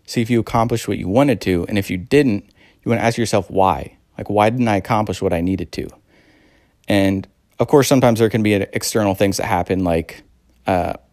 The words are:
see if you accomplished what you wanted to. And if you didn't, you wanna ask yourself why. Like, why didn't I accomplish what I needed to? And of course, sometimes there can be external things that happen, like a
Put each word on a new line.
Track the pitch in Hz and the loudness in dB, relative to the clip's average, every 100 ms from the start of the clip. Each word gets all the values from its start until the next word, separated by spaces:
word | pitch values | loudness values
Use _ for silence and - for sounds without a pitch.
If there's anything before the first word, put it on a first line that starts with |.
see | - - | -6 -4
if | 117 | 0
you | 120 | 0
accomplished | 104 120 123 117 - | 0 0 0 -2 -4
what | 107 | -6
you | 92 | 0
wanted | 104 143 101 | 2 2 0
to. | - 90 - | 0 -2 0
And | 104 | -4
if | 98 | -4
you | 92 | -8
didn't, | 87 139 139 101 - _ _ _ | 0 2 2 0 -6 _ _ _
you | - | -4
wanna | 113 | 0
ask | 113 113 | 0 0
yourself | 110 104 92 | 0 -2 -2
why. | 92 95 71 73 - _ - | 0 2 0 -6 -16 _ -14
Like, | 98 | -4
why | 104 107 | 2 2
didn't | 123 120 | 2 0
I | 101 | 0
accomplish | - 113 110 92 | 0 -2 -2 -4
what | 98 | -2
I | 87 | -2
needed | 87 95 85 | -2 -2 -6
to? | - 78 - _ _ _ _ _ _ _ _ - | -10 -12 -14 _ _ _ _ _ _ _ _ -2
And | 101 98 95 95 _ _ - | 2 2 0 -6 _ _ -4
of | 120 | 4
course, | 147 131 | 4 6
sometimes | 139 123 110 | 4 4 4
there | 110 | 2
can | 113 | 2
be | 107 | 2
external | 101 - 117 - 117 104 | 2 0 -6 -4 -2 0
things | 92 98 98 | 2 0 0
that | - | -2
happen, | 95 90 92 | -2 -2 -2
like | 92 85 82 - - _ _ _ - | 0 -2 -4 -12 -20 _ _ _ -2
a | 92 85 - _ | -2 -2 -8 _